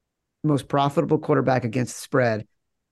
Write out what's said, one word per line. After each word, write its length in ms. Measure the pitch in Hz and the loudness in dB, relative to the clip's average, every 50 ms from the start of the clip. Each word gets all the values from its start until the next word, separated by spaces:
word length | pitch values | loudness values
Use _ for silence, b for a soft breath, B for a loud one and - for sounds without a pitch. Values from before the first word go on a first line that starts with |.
| _ _ _ _ _ _ _ _ - | _ _ _ _ _ _ _ _ 0
most 240 | 156 147 131 - - | 0 0 0 0 0
profitable 500 | - 143 139 139 139 170 147 - 156 151 | 0 2 2 2 2 0 0 2 0 -2
quarterback 460 | - - 151 135 127 135 131 127 123 | 0 0 0 2 2 2 0 0 0
against 320 | 117 107 127 123 - - | -2 -2 -2 -4 -4 -6
the 40 | - | -14
spread. 460 | - - - 135 127 120 110 107 101 - _ _ _ _ _ _ _ _ | -12 -2 0 0 2 2 0 -2 -6 -12 _ _ _ _ _ _ _ _